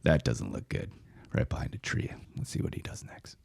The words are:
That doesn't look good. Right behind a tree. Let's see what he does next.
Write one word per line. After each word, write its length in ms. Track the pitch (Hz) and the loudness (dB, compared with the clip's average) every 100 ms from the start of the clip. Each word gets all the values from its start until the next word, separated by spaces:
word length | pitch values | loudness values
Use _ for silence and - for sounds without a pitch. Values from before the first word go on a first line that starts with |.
That 200 | - 78 | 8 6
doesn't 280 | - 58 50 | 6 2 0
look 180 | 53 - | -4 -2
good. 220 | - - - - - - | -4 -4 -8 -20 -20 -2
Right 160 | - - | 0 2
behind 260 | 85 - | 0 -2
a 40 | - | -4
tree. 320 | - 117 - - - - | -2 -2 -2 -6 -12 -8
Let's 120 | - | -4
see 120 | - | -2
what 140 | - | -2
he 60 | - | -2
does 220 | - - | -8 -10
next. 340 | - - - - | -12 -16 -16 -20